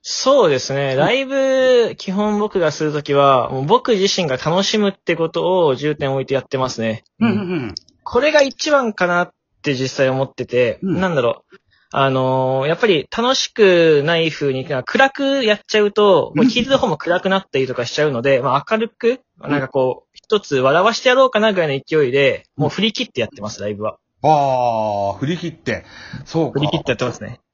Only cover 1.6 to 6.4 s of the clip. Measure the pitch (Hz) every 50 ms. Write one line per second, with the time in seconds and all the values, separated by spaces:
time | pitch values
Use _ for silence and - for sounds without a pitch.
1.6 | 254 254 254 240 226 190 - - - 202 185 202 208 214 208 208 208 214 - 196
2.6 | 165 156 147 - 156 151 147 151 143 - 139 143 139 139 135 127 117 - 135 131
3.6 | 135 147 214 247 - - 233 185 190 202 - 202 180 147 127 127 - 151 170 185
4.6 | 196 - - 214 208 196 190 _ _ - 165 160 165 160 - 170 160 170 185 185
5.6 | 170 147 131 113 143 151 151 147 143 135 135 139 131 - 139 131